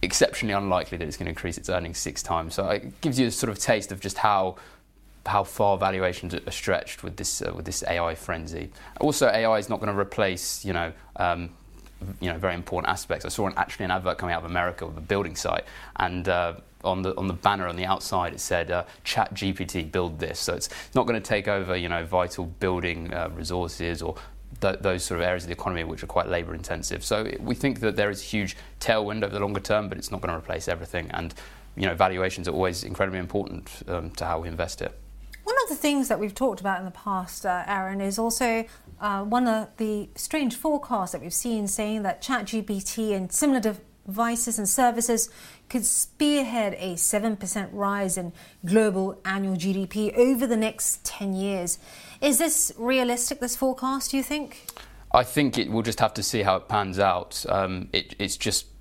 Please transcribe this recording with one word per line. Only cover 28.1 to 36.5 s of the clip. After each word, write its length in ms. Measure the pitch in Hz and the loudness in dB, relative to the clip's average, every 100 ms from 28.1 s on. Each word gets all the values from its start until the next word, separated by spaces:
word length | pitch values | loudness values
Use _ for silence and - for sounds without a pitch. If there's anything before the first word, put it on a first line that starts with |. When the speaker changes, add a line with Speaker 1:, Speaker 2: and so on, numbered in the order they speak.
| 98 | 0
Speaker 1:
a 40 | - | -2
huge 320 | 107 95 - - - | -2 -2 -4 -14 -6
tailwind 440 | - 110 104 107 | -2 0 -2 -2
over 80 | 101 | -4
the 80 | 101 | -2
longer 200 | 101 98 | -2 -4
term, 300 | - 107 104 | -2 -2 -2
but 100 | 92 | -8
it's 100 | - | -8
not 120 | 95 | -6
gonna 140 | 87 82 | -4 -6
replace 320 | - 82 87 | -6 -8 -4
everything. 440 | 85 85 90 80 | -6 -4 -6 -6
And, 240 | 85 85 - - - - - | -6 -8 -10 -18 -18 -16 -2
you 100 | 95 | -2
know, 80 | |
valuations 540 | 85 95 92 92 92 87 | 4 4 4 0 0 -4
are 40 | |
always 320 | 80 92 90 | 0 0 0
incredibly 360 | - 95 98 95 | -6 0 0 0
important, 500 | 87 104 - 85 - - - | -2 -4 -4 -8 -12 -14 -6
um, 220 | 90 85 | -4 -4
to 140 | - 82 | -6 -2
how 140 | 82 | -2
we 80 | 85 | -4
invest 320 | 82 82 - | -4 -6 -4
here. 120 | - - - - - - | -8 -10 -18 -18 -18 -12
Speaker 2:
One 120 | - 508 | 0 0
of 80 | 494 | 0
the 60 | 302 | 0
things 320 | 302 285 254 | 2 2 2
that 120 | 202 | 0
we've 140 | 208 | -2
talked 280 | 196 262 | 0 0